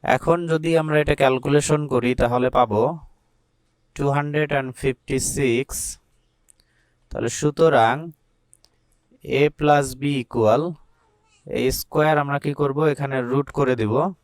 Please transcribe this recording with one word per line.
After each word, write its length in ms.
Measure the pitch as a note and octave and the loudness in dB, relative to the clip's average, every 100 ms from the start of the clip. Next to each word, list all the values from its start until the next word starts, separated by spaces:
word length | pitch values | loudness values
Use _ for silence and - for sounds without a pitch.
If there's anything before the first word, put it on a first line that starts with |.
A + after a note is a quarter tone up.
এখন 340 | - C3 - E3+ E3+ | 0 -2 2 0 0
যদি 200 | D#3+ D#3+ E3 | -2 0 0
আমরা 140 | D#3 D3+ | 2 0
এটা 120 | D3 D3 | 0 2
ক্যালকুলেশন 600 | C#3 C3 C#3 C#3+ C#3+ D3+ D3 | 2 2 2 0 2 -2 0
করি 180 | B2+ A#2+ B2 | -2 0 0
তাহলে 260 | A#2+ B2 B2+ B2+ | 0 0 0 2
পাবো 240 | A#2+ G#2+ B2 E3 - _ _ _ _ _ _ _ _ - | 2 2 0 -2 -12 _ _ _ _ _ _ _ _ -4
টু 100 | C#3+ C#3 | -2 0
হান্ড্রেড 340 | D3 D3 D3+ | -2 -2 -2
অ্যান্ড 160 | C#3+ C3 B2 | -2 -4 -4
ফিফটি 360 | C3+ B2+ - C3+ - | -4 -4 -4 -4 -4
সিক্স। 440 | - C3+ A#2 C#3 - - - _ _ _ _ _ _ _ _ _ _ _ | -2 0 0 -2 -6 -10 -12 _ _ _ _ _ _ _ _ _ _ _
তাহলে 200 | - A#2 - | -6 -6 -2
সুতরাং 560 | D3+ D3 D#3+ C3+ A2+ C3 E3 - _ _ _ _ _ _ _ _ _ _ - | -4 2 4 4 2 2 -6 -16 _ _ _ _ _ _ _ _ _ _ -6
এ 180 | C3 D3 - | 0 0 0
প্লাস 280 | D3 D3 C3+ A#2+ | 2 2 2 -4
বি 100 | C#3+ C#3+ | -4 -4
ইকুয়াল 380 | B2 A#2+ A2 A#2 E3 D#3 _ _ _ _ _ _ - | -4 0 4 4 2 -8 _ _ _ _ _ _ -8
এ 160 | - B2+ B2+ | -2 -2 -2
স্কয়ার, 360 | - D3+ D3+ D3+ | -4 0 2 2
আমরা 140 | C#3+ C#3+ D3 | 0 -4 -4
কি 60 | C#3+ | -2
করব, 160 | D3 C3+ D#3 | -2 0 0
এখানে 240 | D3 C#3+ C3+ B2 | 0 -4 -4 -2
রুট 160 | C3+ C#3 - | -2 -2 -2
করে 180 | C#3 B2 | 0 0
দিব 120 | A2 A#2 E3+ F3+ | 0 0 -2 -4